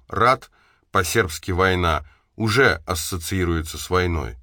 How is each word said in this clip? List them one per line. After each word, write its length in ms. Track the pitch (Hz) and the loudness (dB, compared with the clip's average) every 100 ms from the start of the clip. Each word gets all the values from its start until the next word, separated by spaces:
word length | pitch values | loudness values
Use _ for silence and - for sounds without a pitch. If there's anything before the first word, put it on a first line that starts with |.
| - | -8
Рад, 440 | 98 117 131 - _ _ _ _ | 0 2 2 -2 _ _ _ _
по-сербски 600 | 98 87 113 92 - - | -2 0 0 0 -2 -4
«война», 540 | 90 95 90 87 78 - _ _ - | 2 2 2 2 0 -4 _ _ -4
уже 460 | 110 110 127 80 - | 0 4 4 2 -2
ассоциируется 920 | 87 - 92 82 95 87 82 78 - | -6 -6 -8 -4 -2 0 0 -2 -8
с 120 | - | -2
войной? 480 | 92 90 82 60 53 | 0 0 -2 -4 -10